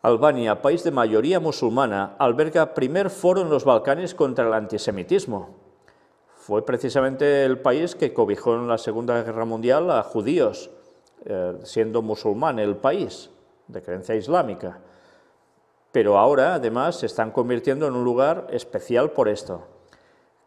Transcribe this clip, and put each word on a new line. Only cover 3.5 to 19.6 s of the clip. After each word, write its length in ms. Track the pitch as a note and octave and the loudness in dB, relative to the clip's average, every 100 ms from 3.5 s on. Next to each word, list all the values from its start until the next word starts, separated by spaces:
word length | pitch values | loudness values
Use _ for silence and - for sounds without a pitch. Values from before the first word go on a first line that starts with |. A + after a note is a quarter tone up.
| C#3+ | 2
Balcanes 500 | C#3 A#2 C#3 C#3 F3+ | 4 4 4 -2 -2
contra 320 | - C#3 B2 A#2 | 0 0 2 0
el 80 | |
antisemitismo. 1080 | A2 G#2 G#2+ - G2 F2+ G3 F#3+ G2+ F2+ - _ _ _ _ _ _ _ _ | 0 -2 -4 -4 -6 0 0 0 -8 -10 -20 _ _ _ _ _ _ _ _
Fue 280 | - G#2 | -2 -2
precisamente 800 | G#2+ B2+ C3 C3+ C3 C3+ D3 C#3 | 0 -2 0 0 0 0 2 4
el 140 | C3+ B2+ | 2 2
país 380 | C3+ C3+ F3 - | 0 0 -2 -2
que 180 | C#3+ | -4
cobijó 400 | - G#2 G2 A#2+ | 0 0 2 0
en 140 | A#2 A#2+ | 0 0
la 100 | A2+ | -2
Segunda 460 | - A2 A#2+ A#2 | -2 -4 -2 -2
Guerra 220 | A2+ A2+ A2+ | -2 -6 -6
Mundial 440 | A2+ A#2 C3+ F3 | -2 2 2 2
a 140 | C3 | 0
judíos, 680 | - A2+ G#2+ E3+ G#2+ - - - _ _ _ _ | -2 -4 -2 0 0 -2 -16 -20 _ _ _ _
eh, 340 | - F#2+ F2+ F2 | -8 -6 -4 -8
siendo 400 | - A2+ A2 A2+ | -6 -2 0 -2
musulmán 560 | A2 G#2+ A2 G#2 D#3 A#2+ | -2 -4 -2 0 -2 0
el 160 | G#2 G2+ | -2 0
país, 560 | C3 F#3 B2+ - - _ _ _ - | 0 0 -6 -10 -20 _ _ _ -16
de 140 | F#2 | -16
creencia 320 | E2+ F2+ F2+ | -10 -10 -4
islámica. 640 | A2 G#2 F3 C3 F#2+ F#2 - - _ _ _ _ _ _ _ _ _ _ | -4 0 -2 -2 -8 -12 -14 -20 _ _ _ _ _ _ _ _ _ _
Pero 280 | B2+ G#2 G2+ | 2 4 6
ahora, 340 | A#2 C#3+ C#3+ | 6 4 2
además, 440 | F3 A#2+ A#2 D3+ E3+ | 0 -2 -2 -2 -4
se 100 | A2+ | -6
están 240 | - A2 | -4 -2
convirtiendo 560 | B2+ A#2+ A#2+ C#3 C3+ D3+ | -2 -2 0 -2 -2 -2
en 80 | B2 | 0
un 80 | |
lugar 420 | B2 A#2+ C#3+ F3+ - | 0 2 2 0 -4
especial 580 | A#2+ - G2+ - A#2+ D3+ | -8 -6 -10 -2 0 0
por 180 | D3 A2 | 2 0
esto. 360 | G#2 - F2 | 0 -8 -14